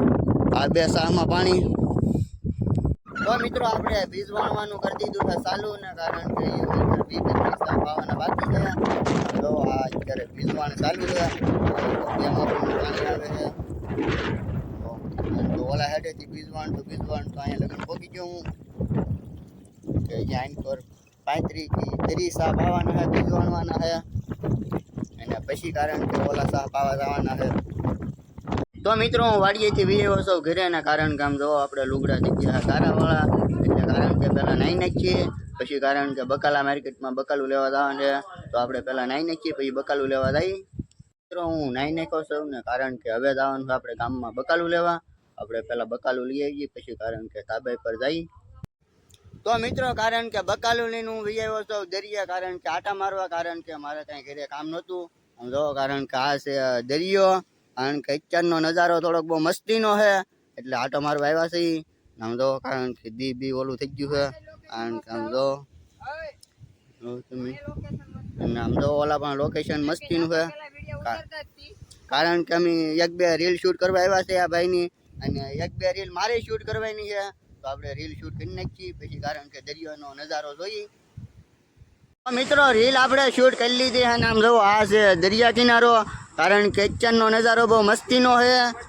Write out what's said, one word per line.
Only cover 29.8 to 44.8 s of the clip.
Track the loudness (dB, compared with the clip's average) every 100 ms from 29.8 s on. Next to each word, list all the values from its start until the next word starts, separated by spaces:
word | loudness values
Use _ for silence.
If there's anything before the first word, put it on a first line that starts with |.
વી | 4 4
આવ્યો | 4 2
છું | 2 0
ઘરે, | 2 0
એના | 0 0
કારણ | 2 2 2 0
કે |
આમ | 0 0
જો | 2 2
આપણે | 0 -2
લુગડા | -2 0 2 2
થઈ | 2 2
ગયા | 2 2 2
કારાવાળા, | 2 4 4 4 4 4 2 2
એટલે | 2 2 4 4
કારણ | 2 2 2
કે | 2
પહેલા | 2 2 2
નાઈ | 2 2
નાખીએ, | 0 0 2 2 0 -4 -10 -8
પછી | -6 -2
કારણ | 0 0 0
કે | -4
બકાલા | -2 0 2 2
માર્કેટમાં | 2 -2 -6 -8 -6
બકાલું | -4 -2 -2 0
લેવા | 0 2
જવાનું | 2 0 0
છે, | 0 0 -4 -14 -4
તો | -2
આપણે | -2 -4
પહેલા | -4 -4 -2
નાઈ | -2
નાખીએ, | -4 -4 -6
પછી | -4 -4
બકાલું | -4 -2 -2 0
લેવા | 0 2
જઈએ. | 0 0 -4 -10 -14 -14 -20 _ _
મિત્રો, | _ -6 -4
હું | -2 -2
નાઈ | -2 -2
નાખ્યો | -2 -2 -4
છું | -2 -4 -4
ને, | -8
કારણ | -4 -2 -2 -4
કે | -4
હવે | 0 0
જવાનું | 2 0 -2 -2
છે |
આપણે | -4 -4
ગામમાં | -6 -4 -4 -6
બકાલું | -6 -2 0 2
લેવા. | 2